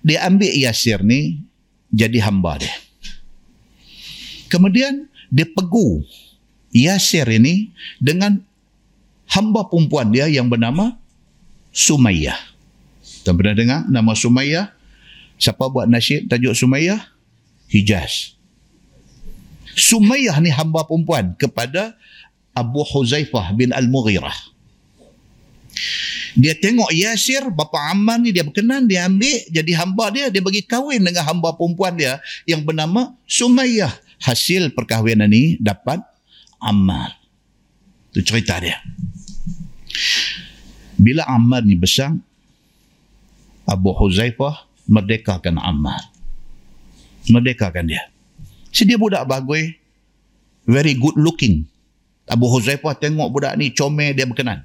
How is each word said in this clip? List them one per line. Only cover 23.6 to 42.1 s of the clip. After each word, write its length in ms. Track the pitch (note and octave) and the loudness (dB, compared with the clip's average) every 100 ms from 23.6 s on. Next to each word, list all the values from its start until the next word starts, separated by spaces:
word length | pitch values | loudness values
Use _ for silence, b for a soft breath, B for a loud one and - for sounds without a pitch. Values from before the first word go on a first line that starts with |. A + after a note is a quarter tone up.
| B2 | 0
Al-Mughirah. 800 | C3 B2 C3 A2 F#2+ - - - _ _ _ _ _ - _ _ _ _ _ - B B B B B B - | 0 0 0 2 0 -2 -12 -16 _ _ _ _ _ -20 _ _ _ _ _ -16 B B B B B B 2
Dia 160 | C#3+ | 2
tengok 400 | D#3+ G3 A#3+ G#3 | 4 0 2 2
Yasir, 560 | D#3+ G#3 A3+ - C4+ C4+ | 0 0 -2 -2 -2 -2
bapa 400 | D#3+ D3+ D#3+ D3 | -6 -4 -4 -2
Ammar 320 | G3 G#3 A#3 | 0 0 2
ni, 80 | A#3+ | 0
dia 160 | F3 D3+ | 0 -2
berkenan, 400 | G#3 A3+ C#4 B3 | -2 0 2 2
dia 240 | F3+ F3+ | 2 2
ambil 320 | F#3+ B3+ D4 - | 2 2 -2 -2
jadi 220 | D#3+ D#3+ E3+ | -4 0 -2
hamba 320 | F3 F#3+ A3 | -2 -2 -2
dia, 160 | A3+ C#4+ | -2 -4
dia 120 | G3 | -4
bagi 200 | F#3+ G3+ | -4 -6
kahwin 400 | - A#3+ C#4+ C4 | -4 -6 -2 -2
dengan 240 | F3+ F3 D3+ | -2 -2 -4
hamba 320 | E3+ E3 D#3+ | -2 -4 -4
perempuan 400 | E3+ E3+ F#3+ F3 | -4 -2 -4 -2
dia 240 | C3+ C3+ B B - | -4 -4 B B -4
yang 160 | D#3 | -4
bernama 560 | D3+ D#3+ D#3 G3+ B3+ - _ | -2 -4 -2 -2 -2 -8 _
Sumayyah. 640 | - A#3+ B3 B3+ A3+ E3 - b b | -2 2 2 2 0 -2 -6 b b
Hasil 500 | - A#2 - F#3 D#3 - | -4 -2 0 0 0 -4
perkahwinan 500 | A#2 A2+ A2 A2 G#2 | -4 0 2 4 6
ni 300 | A2 D3+ E3+ | 6 4 2
dapat 420 | G#2 G2 - E3 - _ _ b b b | -2 -4 -6 -6 -8 _ _ b b b
Ammar. 560 | - G#2 F#2+ E2 - - _ _ _ _ _ _ _ _ _ | 0 2 2 0 -6 -12 _ _ _ _ _ _ _ _ _
Itu 80 | F#2+ | -8
cerita 400 | F#2+ A2+ G#2+ F2 | -4 -4 -4 -6
dia. 160 | F2 - - - - - - - - - E3 - - B B B B B B B - - - - | -6 -10 -12 -12 -12 -12 -14 -10 -8 -10 -14 -18 -12 B B B B B B B -20 -20 -18 4
Bila 300 | G2+ D3 D3+ | 4 4 0
Ammar 400 | B2+ A#2+ B2+ G#2+ | 2 4 4 2
ni 80 | |
besar, 400 | F#2 F#2+ - C#3 | 2 2 0 -2